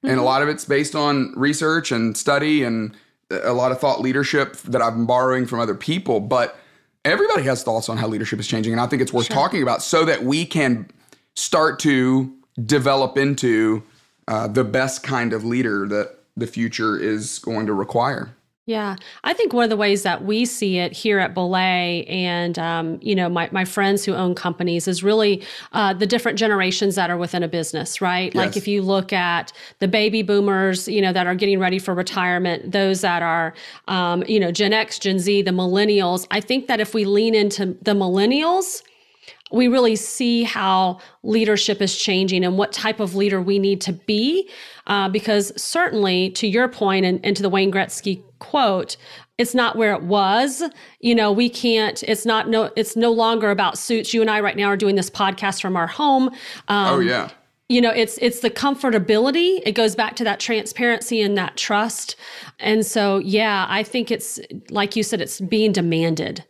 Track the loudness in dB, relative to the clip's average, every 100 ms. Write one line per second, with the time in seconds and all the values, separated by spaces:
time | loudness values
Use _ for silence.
0 | 0 0 2 2 0 -4 -2 0 0 -2
1 | 0 0 -2 0 0 0 0 0 0 0
2 | 0 -2 0 2 2 2 2 -2 -6 -10
3 | _ _ _ -4 0 0 0 0 0 0
4 | 0 0 0 0 0 -4 -4 0 0 0
5 | 2 2 2 2 0 -2 -2 -2 -2 -4
6 | 0 -2 2 0 0 -4 _ _ _ _
7 | -2 2 2 2 0 -2 -2 -2 -2 -2
8 | -2 -2 -4 -6 -4 -2 0 0 0 0
9 | 0 0 0 0 0 0 0 0 0 2
10 | 2 2 0 -2 0 0 2 0 -4 -18
11 | _ _ _ -10 0 2 2 2 2 4
12 | 4 2 0 -8 _ -10 0 2 4 4
13 | 2 2 0 2 2 4 4 0 -4 _
14 | _ _ -6 -4 0 0 2 0 0 -4
15 | -4 -2 -2 -2 -2 -2 0 -2 -2 -2
16 | -4 -8 _ -8 -8 -4 -4 -2 -2 0
17 | -2 -2 -4 -8 -6 -4 -2 -2 -2 -2
18 | -2 -4 -10 -16 _ _ -8 -6 -4 -8
19 | -14 -8 -4 0 0 2 0 2 2 2
20 | 0 -2 -2 0 -2 -2 -2 0 -2 -4
21 | 0 2 2 -2 -2 0 2 2 0 -4
22 | -4 -4 -2 -2 -2 -2 -2 -2 -4 -6
23 | -2 0 0 -2 -2 -2 -2 0 2 2
24 | 0 -2 -2 -2 -4 -4 -2 -2 -2 -2
25 | 2 2 2 0 -4 -16 -8 -2 0 0
26 | 0 0 0 0 0 2 0 0 -2 0
27 | -2 -2 -2 -2 -2 -2 -4 -6 -6 -4
28 | -2 0 -2 0 0 -2 -2 -2 2 0
29 | 0 0 0 -2 -4 -14 -20 -4 0 2
30 | 2 0 2 2 2 2 2 0 -2 0
31 | 2 2 0 0 2 2 2 0 -2 -2
32 | -2 -2 0 0 0 -2 -2 0 0 2
33 | 0 0 0 0 -2 -6 -20 -18 -6 -2
34 | 0 -2 2 2 2 0 2 2 0 -4
35 | -2 0 2 2 2 0 2 2 4 4
36 | 2 0 -2 -6 -2 -2 0 -2 0 0
37 | 2 2 4 4 2 0 -4 -4 0 0
38 | 2 2 2 2 2 0 -2 -8 -14 _
39 | _ _ -20 -20 -4 2 4 6 4 2
40 | -4 -4 0 2 0 -2 2 2 2 -2
41 | -12 _ -2 0 2 2 0 0 -2 -2
42 | 0 0 2 2 2 2 0 -2 -4 -2
43 | -2 0 0 0 0 2 2 0 -2 -6
44 | -2 0 2 0 -2 -10 -20 -20 -4 -2
45 | 0 -2 0 0 0 -6 -6 -2 0 0
46 | 0 2 0 -2 0 2 0 0 0 2
47 | 2 0 -2 -2 0 2 2 0 -2 -4
48 | -6 -6 -8 _ -4 0 2 0 -4 -10
49 | -14 -20 -20 -4 -2 2 0 2 0 0
50 | 0 2 4 2 0 -2 -8 -8 -20 _
51 | 2 4 4 2 2 0 0 2 0 -4
52 | -2 -2 0 0 2 0 0 -2 -4 0
53 | 2 4 2 2 2 2 0 -2 -2 -2
54 | 0 0 2 2 0 0 0 2 2 2
55 | 0 0 -2 0 -4 -4 -4 -2 -2 0
56 | 2 4 2 -2 -16 -18 -2 0 2 2
57 | 2 0 -4 -12 _ _ _ 2 4 2
58 | -2 0 -2 0 -4 0 -2 0 0 0
59 | 2 2 4 2 2 2 0 0 0 2
60 | -4 -2 -2 -2 -2 -4 -4 -2 0 0
61 | -2 0 2 0 -2 -6 -2 0 0 -4
62 | -10 -12 -16 -18 -20 -8 0 0 2 0
63 | 2 2 0 0 2 0 0 -2 -2 -4
64 | -2 -4 -6 -12 -12 -16 -8 -2 0 0
65 | -2 -2 -6 -6 -2 2 2 2 2 2
66 | 0 0 -4 -8 -14